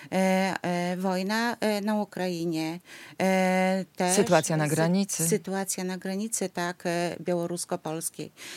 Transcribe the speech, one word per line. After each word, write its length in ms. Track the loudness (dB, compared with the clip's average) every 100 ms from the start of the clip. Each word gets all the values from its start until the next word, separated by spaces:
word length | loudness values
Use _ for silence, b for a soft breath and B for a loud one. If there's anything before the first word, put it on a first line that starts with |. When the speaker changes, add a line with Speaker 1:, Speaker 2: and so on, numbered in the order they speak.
| B
Speaker 1:
e, 420 | 2 4 4 2 -2
e, 340 | -2 -2 -2 -2
wojna, 600 | -2 -2 0 0 -2 0
e, 200 | 0 0
na 140 | 0
Ukrainie, 840 | 0 -2 -2 -2 -2 -2 -2 -2 -6 B B B 0
e, 600 | 2 4 4 4 4 2 -2 -2
też 200 | 2 4
Speaker 2:
Sytuacja 400 | 6 4 4 2
na 100 | 2
Speaker 1:
sy-, 40 |
Speaker 2:
granicy. 580 | 2 2 2 0 -2 0
Speaker 1:
sytuacja 560 | 0 0 -4 -4 -4
na 140 | -4 -4
granicy, 500 | -4 -4 -4 -4 -4
tak, 340 | -2 -4 -4 -2
e, 300 | 0 -2 -2
białorusko-polskiej. 1120 | -2 -2 -2 -4 -4 -6 -4 -6 -6 -8 -12 B B